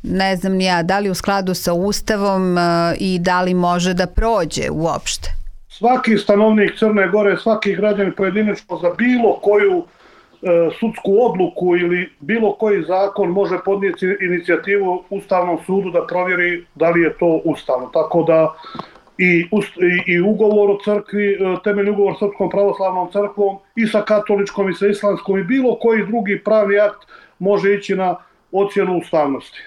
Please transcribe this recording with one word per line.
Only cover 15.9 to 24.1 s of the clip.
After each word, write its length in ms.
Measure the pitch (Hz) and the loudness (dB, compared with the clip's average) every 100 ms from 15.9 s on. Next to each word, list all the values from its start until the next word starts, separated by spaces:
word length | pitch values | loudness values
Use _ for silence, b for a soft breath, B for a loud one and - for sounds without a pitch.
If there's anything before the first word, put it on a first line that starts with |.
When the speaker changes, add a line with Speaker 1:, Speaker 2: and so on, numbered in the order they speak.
Speaker 2:
da 160 | 170 - | -2 -2
provjeri 600 | 175 185 180 175 175 - | -4 -2 0 0 -2 -10
da 160 | 147 165 | -2 2
li 100 | 170 | 2
je 180 | 165 - | 0 2
to 220 | 170 160 | 0 2
ustavno. 460 | 165 147 - 131 127 | -2 -4 -4 -4 -2
Tako 300 | 165 151 170 | -2 0 0
da 320 | 160 160 156 B B B B B B - | 4 4 4 B B B B B B -2
i 300 | 180 170 170 | 2 2 2
ust-, 520 | 214 - - 175 180 - | -2 -2 0 0 0 0
i, 60 | |
i 80 | 175 | 0
ugovor 500 | 196 214 214 208 202 | 2 2 4 4 2
o 80 | 202 | 0
crkvi, 480 | 214 208 208 202 202 | -2 -2 -2 -2 0
e, 40 | 196 190 180 | 0 -2 -2
temeljni 260 | 208 202 202 | -2 0 0
ugovor 240 | 202 196 | 2 0
sa 120 | - 208 | 0 -4
Srpskom 240 | - 190 | -2 -2
pravoslavnom 580 | 202 202 196 190 185 180 | 2 0 0 -2 -2 -2
crkvom 460 | 202 202 208 202 190 _ - | -2 -4 0 -2 -2 _ -2
i 100 | 220 | 0
sa 160 | 214 | 0
katoličkom 680 | 208 | 2